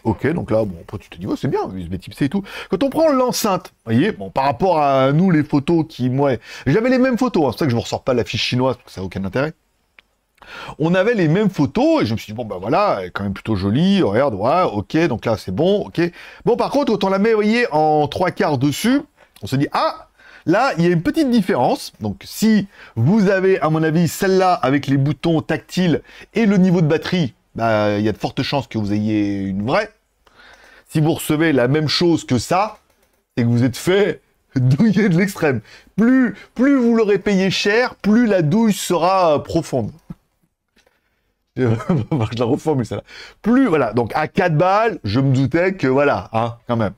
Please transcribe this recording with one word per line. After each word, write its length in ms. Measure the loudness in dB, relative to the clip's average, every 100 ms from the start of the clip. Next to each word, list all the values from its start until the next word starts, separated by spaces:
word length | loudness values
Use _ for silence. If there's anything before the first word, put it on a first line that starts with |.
Ok, 220 | -4 -2 -2
donc 180 | -4 -2
là, 140 | -2
bon, 100 | -2 -6
après, 160 | -14 -16
tu 100 | -16
te 100 | -12
dis, 80 |
ouais, 120 | -8 -6
c'est 80 | -4
bien, 140 | -4 -6
U 60 | -8
S 80 | -10
B 100 | -10
type 160 | -12
C 120 | -4
et 40 | -4
tout. 140 | -4 -8 -16 -6
Quand 140 | -2
on 60 | -2
prend 200 | 2 2
l'enceinte, 580 | 2 0 -2 -2 -2 -6 _
vous 80 | -2
voyez, 180 | 0 0
bon, 180 | -2 -6
par 140 | -2
rapport 380 | -2 0 0 2
à 320 | 2 4 4
nous, 180 | 2 2
les 120 | 2
photos 420 | 2 -2 2 0 0
qui, 220 | -4 -2
moi, 240 | 0 0 -2 -8 -8
j'avais 240 | 0 0 2
les 80 | 2
mêmes 200 | 2 2
photos, 260 | 0 2
hein, 20 |
c'est 60 | 0
pour 80 | 0
ça 60 | -2
que 40 |
je 40 | -2
vous 40 |
ressors 200 | -4 -4
pas 100 | 0
la 120 | 0
fiche 180 | -2 -4
chinoise, 320 | -2 0 -2
parce 120 | -2 -10
que 40 |
ça 80 | -12
a 40 |
aucun 180 | -10 -8
intérêt. 300 | -6 -4 -4 -8 _ _ _ _ _ _ _ _ -20 -18 -18 -4
On 160 | 0
avait 200 | 2 2
les 160 | 2 2
mêmes 200 | 2 0
photos, 520 | 0 -2 2 2 2
et 40 |
je 60 | 0
me 60 | -4
suis 160 | -8
dit, 20 |
bon, 80 | -12
bah 140 | -10 -8
voilà, 380 | -2 0 0 -2
elle 60 |
est 60 | -6
quand 120 | -6
même 80 | -6
plutôt 220 | -6 -4
jolie, 460 | -2 0 0 2 2
regarde, 320 | 2 2 0
ouais, 300 | 0 0 0 0
ok, 340 | -2 -4 -2 0
donc 160 | -2
là, 140 | -2 -4
c'est 180 | -4
bon, 300 | -2 0 0
ok. 160 | -2 -4 -4 -4 -20 -6
Bon, 140 | -2 0
par 120 | 0
contre, 220 | 0 0
quand 140 | 0
on 40 | 0
la 80 | 0
met, 120 | 2
vous 80 | 2
voyez, 280 | 2 2 0
en 380 | 2 2 2 0
trois 220 | -2 -4
quarts 260 | 0 -2 0
dessus, 460 | -2 0 0 0 -2 _ _ _
on 60 | -6
se 80 |
dit, 140 | -2 -2
ah, 380 | -2 -4 -6 -20 _ -20 -10
là, 280 | -2 0 0 0
il 60 |
y 40 | 0
a 40 |
une 100 | 0
petite 280 | 0 -2 2
différence. 640 | 2 2 0 0 -2 -8 _
Donc, 220 | -8 -8
si 420 | -14 -2 2 2 0 -12 -10 -2
vous 320 | 2 4 4
avez, 280 | 2 2 2
à 80 | 2
mon 140 | 0
avis, 260 | 2 2 0
celle-là 420 | 0 0 2 2
avec 360 | 2 0 0 0
les 100 | 0
boutons 440 | 0 -2 -2 -2
tactiles 600 | -2 -8 -4 -2 0 0 -4 -20 -6
et 120 | 0
le 120 | 2 4
niveau 240 | 4 4
de 60 | 2
batterie, 480 | 0 -2 -2 -2 _ _
bah, 440 | -4 0 2 0 0
il 40 |
y 60 | -2
a 20 |
de 60 | -2
fortes 240 | -6 -4
chances 240 | -4 -4
que 140 | -4 -6
vous 140 | -2
ayez 420 | -2 0 0 -2
une 280 | -4 -4 -4
vraie. 280 | -2 -2 -4 _ _ _ _ _ -20 -20 -20 -20 _
Si 120 | 0
vous 140 | 0
recevez 400 | 0 -2 0 2
la 140 | 2 2
même 200 | 0 0
chose 380 | 0 2 0
que 140 | 0 -2
ça, 400 | 0 -2 -2 -8 _ _ _ _ _ -2
c'est 60 |
que 40 | 0
vous 160 | 2
êtes 140 | 0 -2
fait 440 | 0 2 2 -2 _ _
<laughs> 160 | _
douiller 520 | 0 2 4 2 4 2
de 120 | 2
l'extrême. 420 | 0 0 -2 -2 -8 -20 _
Plus, 400 | 0 2 4 2 -4 -14
plus 220 | -2 2 4
vous 180 | 4
l'aurez 240 | 2 2 0
payé 320 | 2 0 0
cher, 420 | 0 0 0 0
plus 320 | -2 2 2
la 160 | 4 2
douille 320 | 2 2 2
sera, 640 | 0 -2 0 2 4 4
euh, 40 | 2
profonde. 520 | 0 -4 -2 -4 -6 -12 _ -20 _ _ _ _ _ _ _ _ _ _ _ _ _
<laughs> 0 |
Je 840 | -2 0 0 0 -2 0 -2 -2 -2
la 60 |
reformule, 420 | -2 -2 -2 -2 -4
celle-là. 160 | -8 -10 -20 -20 _
Plus, 240 | 0 2 2
voilà, 260 | 2 0
donc 180 | 0 -2
à 120 | -4 -2
quatre 280 | 0 0
balles, 420 | 2 2 2 0 -2
je 160 | -4 0
me 120 | 2
doutais 440 | 2 0 0 0
que, 100 | 0
voilà, 440 | 0 2 2 0 -4
hein, 220 | -4 -4 -8 -6
quand 80 | -2
même. 160 | -2